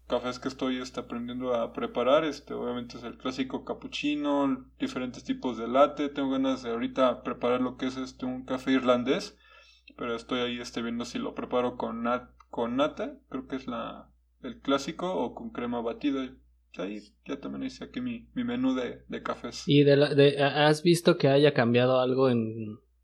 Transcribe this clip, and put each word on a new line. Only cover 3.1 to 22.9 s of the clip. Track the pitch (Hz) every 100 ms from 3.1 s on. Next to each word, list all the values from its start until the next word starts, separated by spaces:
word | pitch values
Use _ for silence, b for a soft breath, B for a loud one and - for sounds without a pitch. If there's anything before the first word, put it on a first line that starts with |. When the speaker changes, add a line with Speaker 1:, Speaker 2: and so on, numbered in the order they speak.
| 117
Speaker 1:
clásico | 131 127 127 -
capuchino, | - 113 - - - 294 147 143 139 254 - -
diferentes | 131 131 127 -
tipos | - 131 127 110
de | 117
latte. | 131 143 147 143
Tengo | 147 135
ganas | 131 135 131
de | 123
ahorita | 117 127 135 131 117
preparar | - 123 120 127
lo | 127 127
que | 131
es, | 131
este, | 131 - 127
un | 127
café | 131 131 -
irlandés. | 131 123 123 120 175 - b b b b b b -
Pero | 123
estoy | 117 - 127
ahí, | 120 120
este, | 120 -
viendo | 117 117
si | 117 120
lo | 117
preparo | - 120 123 123 123
con | 113 113
nat-, | 117 123 - _ _
con | - 117 127
nata, | 151 - 247 - _
creo | 135 -
que | 131
es | 127
la, | 117 113 - - _ _ _
el | - 117
clásico, | - 139 - 160 175
o | 185 -
con | - 233
crema | - 120 233
batida. | 226 - 147 135 131 - _ _ _ -
Ahí | 185 214 - _ -
ya | 139
también | 143 135
hice | 131 -
aquí | - 127
mi, | 123 117 -
mi | 127
menú | 120 123 131
de, | 127 - - -
de | -
cafés. | - - - - -
Speaker 2:
¿Y | 147
de | 143 143
la, | 143
de, | 143 143 143
ha-, | 143 147 147
has | 151
visto | 175 170 - 160
que | 139
haya | 139 147
cambiado | 143 117 120 127 131
algo | 127 127 131
en, | 120 110 113 107 110 _